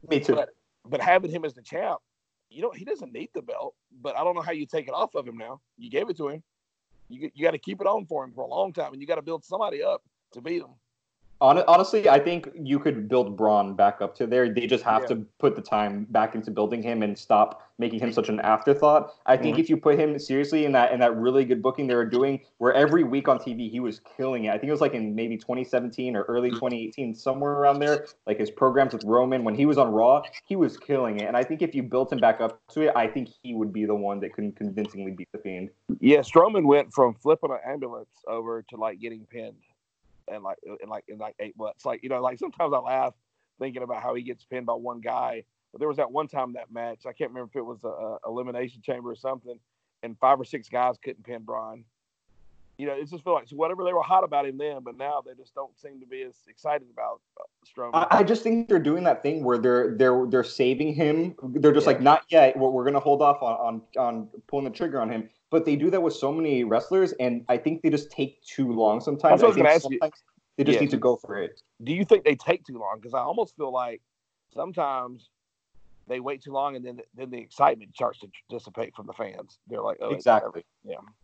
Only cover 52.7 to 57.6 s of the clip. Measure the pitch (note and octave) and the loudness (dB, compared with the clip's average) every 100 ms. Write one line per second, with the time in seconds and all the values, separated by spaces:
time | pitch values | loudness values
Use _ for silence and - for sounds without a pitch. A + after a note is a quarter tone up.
52.7 | _ C#3+ C#3 D3 F3 F3+ E3 A#2 C#3+ D#3+ | _ -8 -8 -10 -10 -2 -2 -2 -4 -4
53.7 | F#3 F3+ F3 D3+ F#3 E3+ D3 C#3+ C3+ D3+ | -2 -2 -2 2 2 2 -2 -2 -4 -8
54.7 | C#3+ B2 A#2+ C#3 D3 C3+ B2+ B2 - C3+ | -8 -14 -10 -6 -6 -8 -20 -20 -14 -16
55.7 | _ D3 C#3 B2+ C3 C3 B2+ _ _ D#3 | _ -20 -20 -18 -14 -14 _ _ _ -6
56.7 | D3 B2+ A#2 A2+ G2+ _ _ - _ | -6 -6 -10 -10 -10 _ _ -20 _